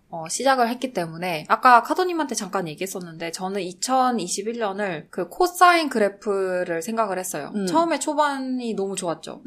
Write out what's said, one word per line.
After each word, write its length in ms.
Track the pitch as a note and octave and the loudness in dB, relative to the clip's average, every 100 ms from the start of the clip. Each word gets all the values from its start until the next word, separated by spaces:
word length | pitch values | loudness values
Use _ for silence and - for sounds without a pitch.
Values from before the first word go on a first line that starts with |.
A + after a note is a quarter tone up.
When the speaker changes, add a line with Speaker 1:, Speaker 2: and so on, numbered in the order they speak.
| _ | _
Speaker 1:
어, 160 | E3 D#3+ | -10 -8
시작을 380 | - C4 B3+ A#3 | -2 2 4 2
했기 240 | B3 B3+ | 0 -4
때문에 520 | F#3+ E3 E3 F3+ D#3 - | -4 -6 -6 -4 -6 0
아까 340 | - B3+ A#3+ | 4 8 8
카도님한테 540 | - D#4 F#4 E4+ C#4 A3 | 6 0 0 0 -2 -4
잠깐 320 | F#3+ F#3+ E3 | -4 -4 -4
얘기했었는데 640 | D3+ F#3 G3 F3 D#3+ E3 | -6 -8 -8 -10 -8 -8
저는 300 | E3 F#3 G3+ | -6 -6 -4
이천이십일 1000 | F3+ F3+ - C4 B3+ A#3 F3 - G#3+ A#3 | -6 -8 0 2 2 0 -4 -6 -6 -4
년을 480 | G#3 G3 G3+ D3+ D3 | -4 -2 -4 -4 -8
그 200 | - F3 | -6 -6
코사인 580 | - F4 - F4+ E4+ D4+ | 0 0 6 6 6 2
그래프를 920 | A3+ G3+ G3+ A3 G3 F#3 F3+ F3+ E3 | 2 0 0 -2 -2 0 -2 -2 -4
생각을 360 | A3 A3+ G#3 F#3 | -4 -2 -2 -2
했어요. 340 | F#3 D#3 C#3 G#3 | -4 -6 -6 -4
Speaker 2:
음. 100 | F#3 | 0
Speaker 1:
처음에 340 | D#4 E4+ C#4+ | 2 2 0
초반이 760 | D4+ D4 D4 C4+ C4 B3+ A#3 G3 | 0 2 0 0 -4 -4 -2 -2
너무 200 | G3 F3+ | -2 -2
좋았죠. 440 | F3 D#3 - - | -4 -6 -8 -12